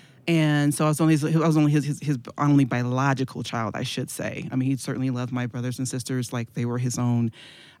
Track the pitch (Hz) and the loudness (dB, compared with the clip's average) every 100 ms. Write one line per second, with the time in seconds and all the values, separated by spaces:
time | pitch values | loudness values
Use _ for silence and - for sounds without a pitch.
0 | - - - 165 151 147 147 143 156 151 | -12 -8 0 2 4 4 2 2 2 2
1 | 160 151 156 160 156 156 147 151 135 143 | 4 4 2 2 4 4 4 4 0 -4
2 | 143 131 - - 147 143 127 123 123 127 | -2 -4 -4 0 4 4 4 0 -2 0
3 | 139 131 131 131 120 120 110 - 127 - | 2 0 -2 -6 -6 -4 -4 -4 -6 -6
4 | 123 - - - - 131 131 135 - 127 | -6 -6 -6 -6 -4 -2 0 -2 -4 -4
5 | 131 123 123 123 120 123 123 123 131 131 | -2 -2 -4 -4 -4 -4 -6 -4 -6 -6
6 | - 127 120 123 113 - 120 120 120 127 | -4 -4 -4 -6 -6 -4 -2 -2 -2 0
7 | 120 120 113 - - - - - | 0 2 0 -4 -18 -20 -20 -6